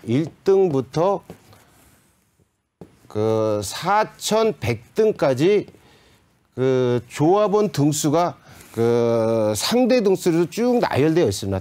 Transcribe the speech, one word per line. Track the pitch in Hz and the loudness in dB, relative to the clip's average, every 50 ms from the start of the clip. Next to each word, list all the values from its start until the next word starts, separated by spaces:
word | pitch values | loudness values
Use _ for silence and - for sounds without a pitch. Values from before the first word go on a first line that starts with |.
| - | -6
일 | 110 117 143 160 - - _ - | -4 -2 -2 -2 -4 -8 _ 0
등부터 | 196 190 196 190 175 139 135 123 - - 156 175 202 196 - - - - - _ - - - _ _ _ _ _ _ _ _ _ _ _ _ _ _ _ _ _ _ _ _ _ _ _ - - - _ _ _ - | 2 2 4 2 2 0 -2 -4 -4 -2 -2 0 0 -2 -4 -6 -14 -20 -20 _ -20 -20 -20 _ _ _ _ _ _ _ _ _ _ _ _ _ _ _ _ _ _ _ _ _ _ _ -20 -20 -20 _ _ _ -10
그 | - 107 107 110 110 110 110 110 104 104 | -6 -4 -2 0 0 0 0 -2 -2 -4
사천백 | 101 - - - 151 185 202 214 208 - - - - - 208 220 226 220 - - - 123 117 - - _ - | -6 -8 -10 -6 -2 0 0 0 0 -2 -6 -10 -6 -2 0 0 0 0 -2 -4 -4 -6 -6 -6 -8 _ -2
등까지 | 208 220 214 - - 165 143 131 120 160 196 214 185 - - - - _ - - _ _ _ _ _ _ _ _ _ _ _ - | 0 0 0 0 0 0 0 0 2 2 2 2 0 -2 -4 -12 -20 _ -20 -20 _ _ _ _ _ _ _ _ _ _ _ -6
그 | 123 131 131 131 127 127 120 123 120 123 - | -2 0 0 2 2 0 0 0 -2 -4 -6
조합원 | - - 147 170 196 208 214 196 196 208 208 - - | -4 0 2 2 2 2 2 2 0 0 0 0 0
등수가 | 143 143 156 147 - - 147 147 170 175 165 - - - - - - - - - | 0 0 0 0 0 -2 0 0 0 0 0 -4 -8 -16 -20 -20 -20 -20 -10 -4
그 | 113 117 117 120 120 117 117 117 113 113 113 113 113 107 107 110 | -2 0 2 2 2 2 2 2 0 0 0 0 0 0 0 -2
상대 | - - - 226 247 254 220 254 254 | -2 -4 -2 0 2 2 2 2 2
등수로 | 196 202 185 175 - 180 160 170 175 160 | 2 0 0 0 0 0 0 0 0 -2
쭉 | - 202 240 247 240 240 | -4 -4 -2 0 0 0
나열되어 | 180 - - 123 147 160 160 175 156 | 0 0 0 0 0 2 2 2 0
있습니다. | 104 95 - 104 98 95 95 | 0 -2 -4 -4 -4 -4 -4